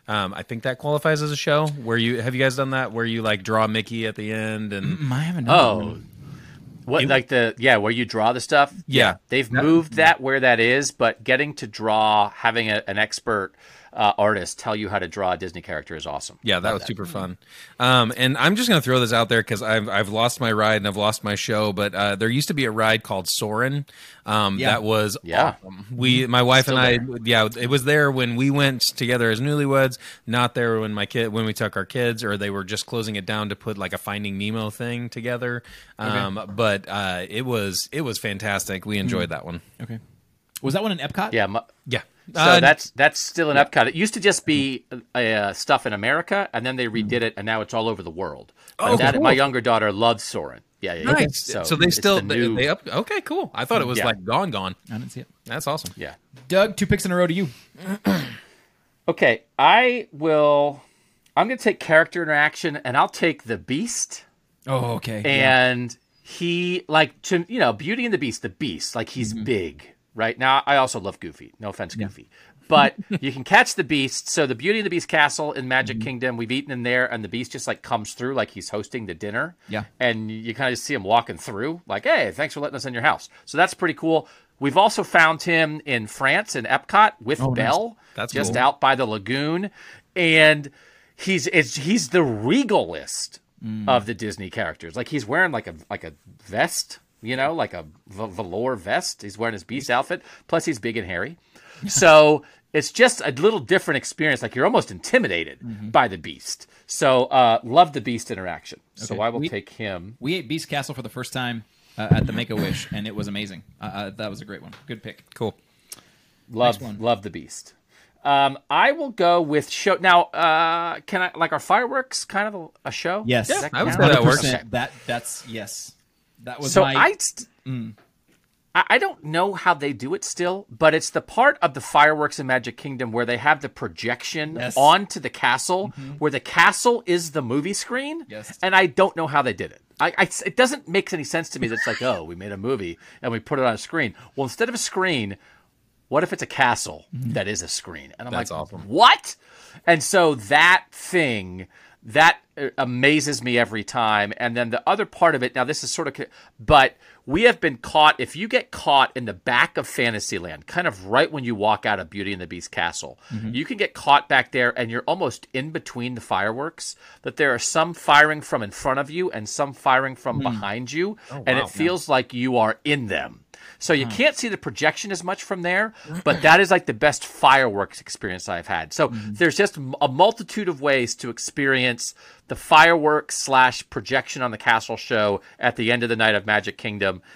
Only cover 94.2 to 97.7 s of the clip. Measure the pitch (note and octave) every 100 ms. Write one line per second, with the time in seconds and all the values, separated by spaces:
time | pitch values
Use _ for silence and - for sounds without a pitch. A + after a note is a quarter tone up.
94.2 | G#2+ G2 F#2+ A#2 E2+ D#2 E2 G2 A#2+ D3
95.2 | G#2+ D#3 F3+ A#2+ G2 D#2+ - G2+ E2 D2
96.2 | _ - - G#2 E3 - - - _ _
97.2 | A2 C3 C#3 E3 G#2+